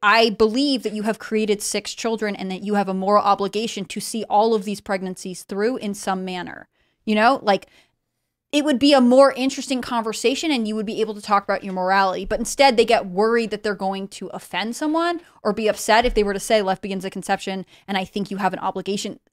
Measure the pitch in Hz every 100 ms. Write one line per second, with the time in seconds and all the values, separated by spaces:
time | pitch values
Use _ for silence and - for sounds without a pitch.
0 | 208 220 233 202 220 233 285 254 214 214
1 | 214 214 - 220 214 208 - 208 - -
2 | 233 226 214 196 190 190 202 202 190 190
3 | 190 208 208 196 196 208 196 208 190 214
4 | - 220 208 208 226 214 196 196 - 196
5 | 185 185 185 180 - 196 220 262 208 202
6 | - 190 185 180 175 - - _ _ _
7 | - 214 226 269 208 196 - _ _ _
8 | _ _ _ _ _ 294 294 240 285 277
9 | 240 254 269 240 262 269 - 254 - 233
10 | 220 208 233 269 330 262 214 214 208 196
11 | 220 208 208 202 202 196 196 185 185 196
12 | 196 180 190 214 233 - 277 226 226 226
13 | 196 180 220 233 220 208 214 196 196 196
14 | 196 - 180 175 - 180 214 233 302 320
15 | 339 339 - _ 220 214 214 - - 220
16 | 247 220 202 196 - 220 190 185 196 190
17 | 190 190 190 196 - 190 180 _ - 196
18 | 185 208 196 190 190 190 190 196 190 202
19 | 202 - _